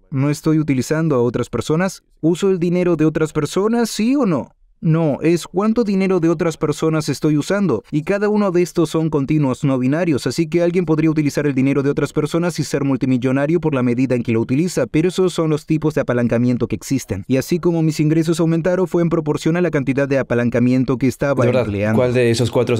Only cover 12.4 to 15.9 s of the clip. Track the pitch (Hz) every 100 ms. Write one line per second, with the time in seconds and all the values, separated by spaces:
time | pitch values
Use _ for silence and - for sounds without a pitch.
12.4 | 175 160 139 139 139 135 143 127 127 135
13.4 | 143 170 160 131 123 120 131 127 120 113
14.4 | 113 135 175 - 123 147 180 190 185 -
15.4 | 160 147 - 156 156